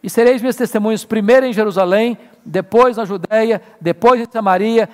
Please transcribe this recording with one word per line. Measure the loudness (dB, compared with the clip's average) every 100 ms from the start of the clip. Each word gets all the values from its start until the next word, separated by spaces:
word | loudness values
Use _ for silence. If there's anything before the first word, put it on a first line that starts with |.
"E | -4
sereis | 2 2 2
minhas | -2 -4
testemunhas | -4 -2 -2 -4 -4
primeiro | -2 2 2 2
em |
Jerusalém, | -2 -2 0 0 0 0 -4 -14 _ -8
depois | -6 0 2 2 0
na | -8
Judéia, | -8 -2 0 0 -2 -6 _
depois | -6 0 2 0
em | -2
Samaria, | -4 0 0 2 0 -2